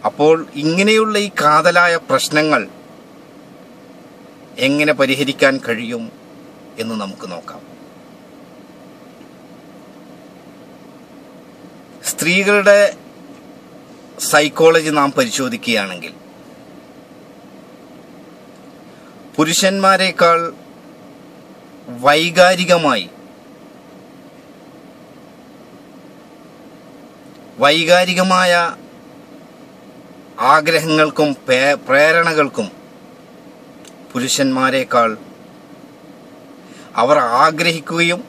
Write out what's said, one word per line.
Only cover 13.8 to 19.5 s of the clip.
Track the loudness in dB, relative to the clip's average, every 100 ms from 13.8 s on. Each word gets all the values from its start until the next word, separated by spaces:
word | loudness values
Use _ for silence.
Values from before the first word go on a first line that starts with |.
| -20 -20 -20 -12 -2
സൈക്കോളജി | 0 0 4 4 4 0 0
നാം | 0 0
പരിശോധിക്കുകയാണെങ്കിൽ, | -2 -4 -6 -6 -4 -4 -4 -10 -16 -20 -20 -20 -20 -20 -20 -20 -20 -20 -20 -20 -20 -20 -20 -20 -20 -20 -20 -20 -20 -20 -20 -20 -20 -20 -20 -20 -20 -20 -20 -20 -14 -4
പുരുഷന്മാരെക്കാൾ | -2